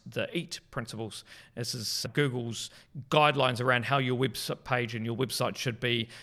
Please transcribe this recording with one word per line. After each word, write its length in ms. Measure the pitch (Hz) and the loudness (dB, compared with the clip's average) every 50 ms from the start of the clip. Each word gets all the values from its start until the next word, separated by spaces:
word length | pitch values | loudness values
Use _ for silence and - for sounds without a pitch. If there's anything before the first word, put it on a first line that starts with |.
| - | -8
the 240 | 123 - 120 104 - - 175 | -6 -4 -4 -2 -2 -2 -4
eat 220 | 165 - - - - _ | -6 -6 -8 -12 -14 _
principles. 540 | - 135 117 - - 110 110 104 - - - - - - - - _ | -8 -8 -8 -6 -8 -8 -8 -8 -10 -12 -14 -16 -20 -20 -20 -14 _
This 180 | - 120 - - | -8 -6 -6 -6
is 320 | 123 104 - - - - 123 - | -4 -4 -4 -4 -4 -4 -2 0
Google's 560 | 151 147 135 123 123 117 117 110 - - - - - - _ - 151 117 - | 0 0 0 0 -2 -4 -6 -6 -8 -8 -10 -12 -16 -20 _ -14 -14 -6 0
guidelines 500 | - 151 151 151 139 143 131 127 123 113 | 4 6 6 6 6 6 4 2 2 2
around 260 | 123 127 123 120 117 | 4 4 4 4 4
how 120 | 123 139 139 | 2 2 2
your 200 | 131 123 127 120 | 4 2 2 2
website 460 | 131 127 - - - - 143 - - | 2 0 0 -2 -4 -4 -6 -6 -2
page 300 | - 131 123 120 113 117 | 0 0 0 0 0 -4
and 100 | 113 110 | -4 -4
your 120 | 117 117 | -2 -2
website 400 | 110 131 110 - - 127 117 - | 0 -2 -2 0 0 -2 -2 -2
should 240 | - - 131 113 - | -2 -2 -4 -2 0
be, 300 | - 120 120 117 113 - - - | 0 0 2 2 0 -2 -6 -14